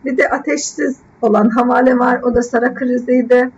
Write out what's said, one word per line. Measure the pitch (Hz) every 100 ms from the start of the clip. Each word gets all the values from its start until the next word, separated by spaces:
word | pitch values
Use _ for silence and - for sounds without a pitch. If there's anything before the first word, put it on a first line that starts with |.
| 269
Bir | -
de | -
ateşsiz | - - - - - 294 262 - _
olan | 233 208 220
havale | 262 247 247 254 247
var. | 247 247
O | 247 233
da |
Sara | 247 240 247
kriziydi. | - 254 247 247 254 233 247 254